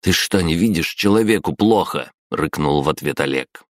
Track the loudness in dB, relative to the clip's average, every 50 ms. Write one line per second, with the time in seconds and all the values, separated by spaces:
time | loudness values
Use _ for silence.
0 | 0 0 0 0 -2 0 0 0 0 0 0 2 2 2 0 0 -2 -4 -6 -2
1 | 0 2 2 4 4 2 2 0 0 -4 -2 2 2 4 4 2 2 -2 -4 -8
2 | -8 -8 _ _ _ _ -4 -4 -4 -4 -2 -2 0 0 2 2 2 0 -2 -2
3 | -4 -6 -2 -2 -2 -2 -2 -4 -6 _ _ -20 _ _